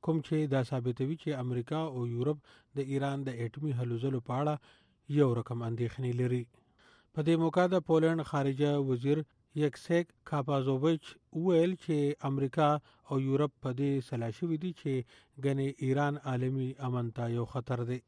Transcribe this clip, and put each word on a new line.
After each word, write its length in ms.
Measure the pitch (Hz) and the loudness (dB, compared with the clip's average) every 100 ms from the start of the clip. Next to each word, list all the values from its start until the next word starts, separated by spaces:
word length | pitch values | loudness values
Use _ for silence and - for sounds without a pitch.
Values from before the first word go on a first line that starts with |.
کوم 200 | - 160 143 | 0 -2 0
چې 280 | 156 151 135 | 0 2 0
دا 60 | 123 | 0
ثابتوي 440 | 135 123 120 135 160 | -2 -2 -2 -2 -2
چې 180 | - 143 | -4 -4
امریکا 360 | 123 123 120 151 160 | -2 -4 -2 -4 -4
او 140 | 127 120 117 | -4 -4 -2
یورپ 420 | 135 151 _ - _ 139 | -2 -2 _ -20 _ -6
د 120 | 135 139 | -2 -2
ایران 340 | 139 139 135 | -2 -2 -4
د 100 | 120 117 | -4 -6
اټومي 320 | 139 151 123 | -4 -4 -2
هلو 220 | 123 117 | -2 -2
ځلو 220 | 135 131 120 | -2 -4 -4
په 140 | 127 | -2
اړه 120 | 147 151 _ - _ _ _ 143 | -2 -2 _ -20 _ _ _ 2
یو 80 | 139 120 | 4 2
رقم 300 | 113 120 117 | -2 -6 -4
اندېښنې 420 | 117 117 - 127 120 | -2 -4 -2 -4 0
لري. 220 | 123 123 120 _ _ _ - _ _ - | 0 0 -4 _ _ _ -20 _ _ -4
په 60 | 151 | 2
دې 80 | 165 165 | 4 4
موقع 200 | 156 180 | 4 4
د 160 | 185 - | 2 4
پولنډ 420 | 160 160 165 151 | 4 4 2 -2
خارجه 400 | 151 139 135 147 143 135 | 0 0 2 2 2 2
وزیر 400 | 127 131 151 151 _ _ - | 0 2 0 0 _ _ -2
یکسیک 520 | 147 - - 170 175 _ - | -2 -2 0 0 0 _ -6
کاپازوویچ 800 | 151 135 139 131 135 147 165 - - _ 165 | -4 0 0 2 2 4 2 -2 -20 _ -2
وویل 340 | 175 170 170 185 | 4 4 4 0
چې 160 | - 156 143 147 147 | -2 0 0 0 -2
امریکا 400 | 139 139 - 151 147 - _ - | 0 0 2 4 4 -2 _ -4
او 80 | 139 135 | -2 2
یورپ 260 | 139 147 _ 135 | 2 2 _ -6
په 80 | 127 | -2
دې 280 | 143 139 127 | 0 0 -2
سلا 220 | 123 113 110 | -4 -4 -4
شوي 200 | 170 160 | -4 -2
دي 80 | 180 165 | -4 -6
چې 140 | 151 131 120 - _ - | -4 -4 -4 -14 _ -4
ګنې 420 | 135 135 139 139 131 | -2 0 -2 -2 0
ایران 280 | 135 143 147 143 | 2 2 -2 -4
عالمي 400 | 127 127 135 127 131 135 | -2 -2 -2 -4 -4 -4
امن 260 | 123 120 113 | -2 -2 -4
ته 100 | 117 117 | -4 -2
یو 100 | 117 | -4
خطر 320 | 131 120 123 120 | -6 -4 -4 -2
دی 80 | 123 | -6